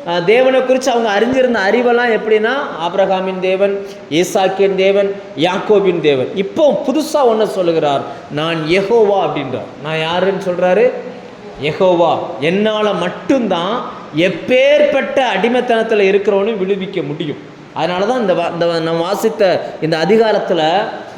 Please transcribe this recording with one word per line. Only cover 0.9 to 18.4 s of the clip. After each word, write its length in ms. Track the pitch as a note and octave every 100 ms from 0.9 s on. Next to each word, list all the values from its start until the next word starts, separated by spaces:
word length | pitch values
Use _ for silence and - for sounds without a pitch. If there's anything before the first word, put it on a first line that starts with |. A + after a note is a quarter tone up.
அவங்க 300 | A#3+ A3+ G3+
அறிஞ்சிருந்த 540 | A#3 C4 B3+ A3+ F#3+
அறிவெல்லாம் 440 | A3+ B3 A#3+ A#3+ G#3+
எப்படின்னா, 340 | A3 G#3+ A3 C4+ C#4+ D#3
ஆபிரகாமின் 560 | E3+ G3 F#3 F#3 F#3 F#3
தேவன், 460 | F#3 F#3+ G3 G3 - - -
ஈசாக்கின் 640 | D3 F3 G#3+ F#3+ F#3 G3
தேவன், 400 | F#3 F#3+ G3+ G3 G3 - C#3
யாக்கோபின் 640 | E3+ F#3+ - G#3 F#3 F3
தேவன். 280 | D3+ C3+ B2
இப்போ 500 | - G3 - D4+ A#3 -
புதுசா 300 | C#4 - D4+
ஒண்ணு 300 | B3+ A3 G#3+
சொல்லுகிறார், 540 | G3 F3 D#3+ D3+ C#3 - - -
"நான் 260 | D3 D#3+ E3 D3+
யெகோவா" 560 | F3+ G3 A#3 G#3 G3
அப்படின்றார். 580 | E3 D3 C3+ A#2+ - -
நான் 180 | D3 D#3+
யாருன்னு 420 | D#3+ F3 F#3 F#3+
சொல்றாரு? 460 | F#3 F3 F3+ F#3+ B3+ - - - - - - -
யெகோவா. 560 | C#3+ D3+ F#3 F3 E3 B2+ - -
என்னால 520 | C#3+ F#3+ G#3+ G#3+ G#3
மட்டும்தான் 1000 | F3+ F3 - - C4+ A3 F3 F3+ A#3+ - - - D3
எப்பேற்பட்ட 1040 | F3+ - - B3+ C#4 D4 C#4+ C4+ A#3+ - B3 F#3+
அடிமைத்தனத்துல 640 | A3+ B3 A#3 A3+ A3 G#3+
இருக்கிறவனையும் 600 | F#3+ G3 G3+ G3 G3+ A3
விடுவிக்க 480 | F#3 G3+ F#3 F3+ D3
முடியும். 440 | D3+ E3 B2 - - -
அதனால 320 | - E3 F3+ G3+
தான் 140 | B3+
இந்த 120 | G#3
வா-, 200 | E3+